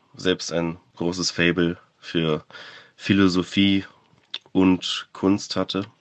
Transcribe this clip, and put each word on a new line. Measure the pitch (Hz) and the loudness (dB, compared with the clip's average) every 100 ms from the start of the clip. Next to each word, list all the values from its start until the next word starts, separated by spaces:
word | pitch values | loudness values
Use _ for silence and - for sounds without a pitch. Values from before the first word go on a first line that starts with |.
| _ 87 | _ -6
selbst | 92 90 - | -2 -2 -2
ein | 85 85 85 _ - | -2 -4 -6 _ -6
großes | 85 90 85 | -4 -2 -6
Faible | - 87 87 85 87 _ _ | 0 0 2 0 -2 _ _
für | - 85 80 76 - - - - - | -6 -2 0 -2 -6 -20 -20 -20 -20
Philosophie | _ - 101 95 90 85 101 98 98 - _ _ _ - - _ | _ 0 4 4 2 0 2 2 2 -4 _ _ _ -18 -18 _
und | 95 95 87 - - - | 2 4 2 -2 -8 -10
Kunst | - 95 101 - 95 | -2 0 0 -2 -6
hatte | 95 95 104 _ | -4 -6 -8 _